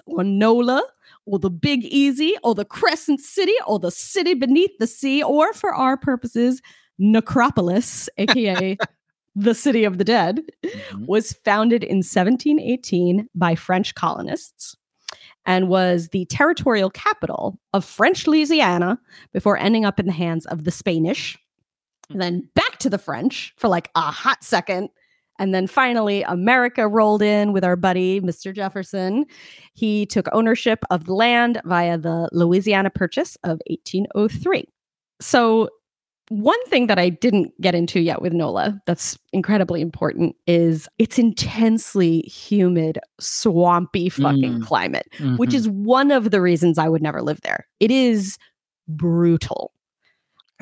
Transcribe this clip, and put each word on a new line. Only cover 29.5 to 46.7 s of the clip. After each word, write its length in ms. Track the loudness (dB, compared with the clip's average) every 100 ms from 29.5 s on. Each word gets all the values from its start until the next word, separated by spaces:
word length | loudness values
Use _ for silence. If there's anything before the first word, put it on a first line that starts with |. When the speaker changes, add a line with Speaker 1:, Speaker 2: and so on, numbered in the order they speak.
| -20 -20
Speaker 1:
He 320 | -6 -2 -2
took 220 | -2 -2 0
ownership 520 | 0 2 0 0 -2 -2
of 140 | -4 -2
the 80 |
land 460 | 0 2 2 2 -2
via 320 | -2 0 0 0
the 320 | -2 -2 -2
Louisiana 580 | 0 2 2 2 2 0
Purchase 460 | -2 -4 -2 -6 -6
of 180 | -6 -6 -6
eighteen 380 | -10 -6 -6 -4
oh 140 | -2 -2
three. 360 | -2 -2 -2 -4 _ _ _ _ -6
So 480 | 0 2 4 2 0 -6 _ _ _ _ -10
one 340 | -2 0 0 2
thing 200 | 0 2
that 100 | 2
I 100 | 2
didn't 520 | 2 2 2 0 -2
get 140 | 0
into 240 | 0 0 0
yet 220 | 0 0
with 100 | -2
nola 480 | -2 -2 -2 -2 -2 -4
that's 320 | -2 -4 -8 _
incredibly 480 | -4 0 0 0 -2
important 560 | -4 -4 -4 -2 -2 -2 0
is 420 | 4 4 0 -2 -2
its 220 | 0 2
intensely 1040 | 2 2 -4 0 2 2 0 0 2 2
humid, 800 | -2 -10 -2 2 2 2 0 -4 -10 -10
swampy 880 | -6 -2 2 4 4 4 0 -2 -2
fucking 520 | 0 2 2 0 -2
Speaker 2:
Mm. 20 |
Speaker 1:
climate, 440 | -2 -2 -2 -6 -8 -6 -2 0
which 140 | 0
Speaker 2:
Mm-hmm. 60 | 0
Speaker 1:
is 120 | 0
one 420 | -2 2 4 4
of 180 | 2 2
the 100 | 2
reasons 380 | 4 4 4